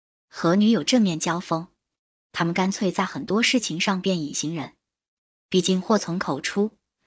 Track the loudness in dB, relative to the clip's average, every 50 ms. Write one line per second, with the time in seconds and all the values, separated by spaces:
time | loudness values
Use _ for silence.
0 | _ _ _ _ _ _ -6 0 2 4 4 6 6 6 4 2 2 2 4 4
1 | 4 4 2 0 -2 -2 -2 -4 -4 -4 -4 -4 -6 -8 _ _ _ _ _ _
2 | _ _ _ _ _ _ -4 -2 -2 0 0 0 0 0 0 0 -2 -2 0 -2
3 | -2 -4 -4 -8 -6 -2 -2 0 2 2 2 0 0 -2 -4 -2 -2 -2 -2 0
4 | 0 -2 -2 -2 -4 -6 -6 -6 -6 -4 -6 -6 -8 -10 -14 _ _ _ _ _
5 | _ _ _ _ _ _ _ _ _ 0 0 2 2 2 2 0 2 2 0 0
6 | 0 -2 -4 -4 -4 -4 -4 -4 -6 -4 -2 -2 -2 -2 -4 _ _ _ _ _
7 | _